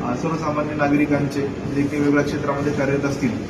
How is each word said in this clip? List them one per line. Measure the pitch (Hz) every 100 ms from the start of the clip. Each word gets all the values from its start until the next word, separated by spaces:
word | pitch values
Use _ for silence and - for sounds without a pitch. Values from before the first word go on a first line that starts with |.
अ, | 123 127
सर्वसामान्य | 160 160 156 147 151
नागरिकांचे | 151 143 147 147 143 139 139
जे | 139 - - 135
काही | 143
वेगवेगळ्या | 147 143 143 143
क्षेत्रामध्ये | 147 143 139 143
कार्यरत | 143 139 139
असतील | 139 - 127 98 -